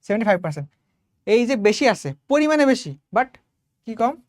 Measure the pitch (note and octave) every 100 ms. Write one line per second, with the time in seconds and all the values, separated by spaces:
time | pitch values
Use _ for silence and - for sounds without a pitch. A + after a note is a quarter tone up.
0 | _ G#3 G#3+ F#3 F3 D3+ C#3+ _ _ _
1 | _ _ - A3 A#3+ C4 G3+ G#3+ C4+ F#3+
2 | C#3+ C3+ _ C#4+ D4+ D4+ C#4 B3+ D#3 C#3
3 | _ G#3 B3+ _ _ _ _ _ - A3
4 | A#3 C4